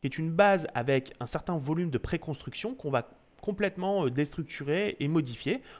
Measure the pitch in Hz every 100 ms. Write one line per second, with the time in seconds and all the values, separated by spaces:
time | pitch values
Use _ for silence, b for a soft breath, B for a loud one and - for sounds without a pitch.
0 | 135 - 160 165 202 196 156 - 123 135
1 | 135 - 123 156 - 170 135 160 175 127
2 | - 165 - 143 - - 220 254 151 131
3 | - - _ _ - 196 202 190 185 202
4 | 147 123 147 - 156 - 139 165 208 -
5 | 143 165 131 117 - 247 B B